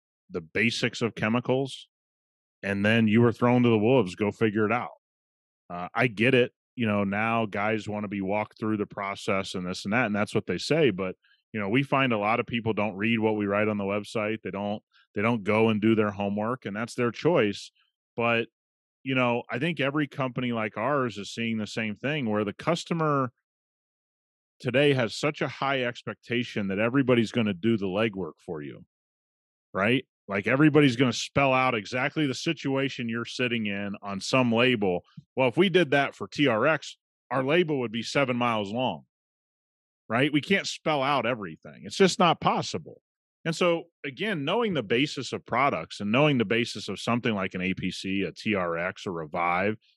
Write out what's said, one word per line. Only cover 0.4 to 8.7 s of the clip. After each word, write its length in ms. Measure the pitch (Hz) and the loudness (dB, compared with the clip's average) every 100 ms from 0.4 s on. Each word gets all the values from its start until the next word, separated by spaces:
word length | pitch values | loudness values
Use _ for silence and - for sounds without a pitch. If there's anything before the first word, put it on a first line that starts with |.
basics 640 | 80 101 113 - 120 - | -6 -2 0 0 -2 0
of 120 | 117 | -4
chemicals, 760 | - 110 120 - 131 135 - - _ _ _ _ _ _ _ | -2 -2 0 0 -2 -2 -8 -18 _ _ _ _ _ _ _
and 240 | 98 101 104 | -4 0 4
then 220 | 117 110 | 4 6
you 120 | 110 | 6
were 120 | 120 | 4
thrown 320 | 110 123 123 | 4 2 4
to 40 | 120 | 4
the 100 | 110 | 4
wolves, 360 | 107 131 90 | 4 4 2
"Go 160 | - 104 | -2 -4
figure 340 | - 113 104 | 0 0 2
it 80 | 107 | 0
out." 240 | 117 87 - _ _ _ _ _ _ - | -2 -4 -12 _ _ _ _ _ _ -14
Uh, 200 | 87 90 | -10 -6
I 120 | 113 123 | -2 -2
get 280 | 95 117 | 2 4
it. 180 | 131 123 - _ - | 4 2 -2 _ -4
You 100 | 113 | 0
know, 180 | 104 | 2
now 420 | 98 101 113 117 107 | 0 0 0 0 -2
guys 420 | 101 107 110 104 | -2 -2 -2 -4
wanna 200 | 104 104 | -8 -6
be 120 | 101 | -4
walked 360 | 95 104 107 - | -2 -2 -4 -4
through 200 | 110 | -2